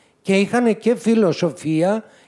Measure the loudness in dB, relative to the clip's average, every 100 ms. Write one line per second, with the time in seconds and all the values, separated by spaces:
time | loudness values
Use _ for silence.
0 | _ _ -2 0 0 0 0 0 0 0
1 | 0 2 2 0 -4 -4 -4 0 0 -2
2 | -6 -20